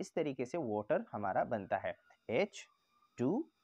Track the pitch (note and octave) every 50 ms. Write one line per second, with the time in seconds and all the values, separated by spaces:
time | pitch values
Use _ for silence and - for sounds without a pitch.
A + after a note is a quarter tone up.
0 | G3 - - F3 D3+ D3 C3+ - B2 - - E3+ C#3 A2 G#2 G#2+ G#2 - D#3 G#3
1 | A3+ - - G#2+ G2+ F#2+ F#2+ B2 - - A#2+ G#2 F#2 - G2+ F#2+ - F2+ - -
2 | _ - - _ _ - A2+ D3+ G#3 - - - - - _ _ _ _ _ _
3 | _ _ _ - A#2+ C#3 G3+ D4 E4 - _ _